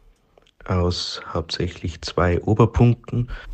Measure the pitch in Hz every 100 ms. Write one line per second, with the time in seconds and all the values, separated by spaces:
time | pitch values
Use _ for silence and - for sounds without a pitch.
0 | _ _ _ _ _ _ - 92 87 87
1 | - - - 85 80 - 85 - 87 -
2 | - - 87 87 - 107 113 - 120 120
3 | - 117 123 - -